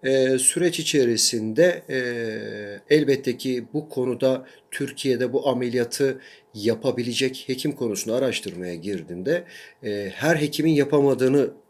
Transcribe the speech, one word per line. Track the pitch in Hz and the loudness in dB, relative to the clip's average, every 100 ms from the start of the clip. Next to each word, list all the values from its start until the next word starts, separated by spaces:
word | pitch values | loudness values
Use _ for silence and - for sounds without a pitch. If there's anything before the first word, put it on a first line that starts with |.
E, | 135 135 131 131 | 2 4 4 4
süreç | 131 - 175 165 | 2 2 0 0
içerisinde, | 151 151 120 110 - 117 110 110 175 175 - | 0 4 4 4 2 0 -2 4 4 4 -4
e, | 131 123 120 113 110 110 107 104 101 _ 151 | -4 -4 -4 -6 -6 -8 -10 -12 -14 _ 4
elbette | 143 135 135 120 | 4 2 0 -4
ki | 135 123 113 | -2 -4 -4
bu | 151 151 | -8 -6
konuda | - 127 120 131 131 - - _ | -4 -2 2 2 0 -4 -20 _
Türkiye'de | - 139 - 131 120 123 | -8 -8 -4 -2 0 2
bu | 127 143 | 0 2
ameliyatı | 123 123 123 117 - 139 135 - - _ | 0 0 0 -2 0 0 0 -10 -20 _
yapabilecek | 107 104 110 135 123 120 117 135 131 - | -4 -2 0 0 -2 -2 0 -2 -4 -6
hekim | 131 156 | -4 -2
konusunda | 139 120 98 - 117 | -2 -4 -4 -2 0
araştırmaya | 131 110 101 87 90 85 | 0 -2 -6 -8 -8 -8
girdiğimde, | 87 98 80 87 95 170 - - - _ | -6 -6 -6 -8 -2 -4 -4 -20 -20 _
e, | - 104 98 - | -8 -6 -6 -2
her | 143 165 | -2 0
hekimin | 147 156 156 | -2 0 2
yapamadığını | 151 139 147 139 131 131 143 127 - _ | 2 2 4 4 4 2 2 0 -4 _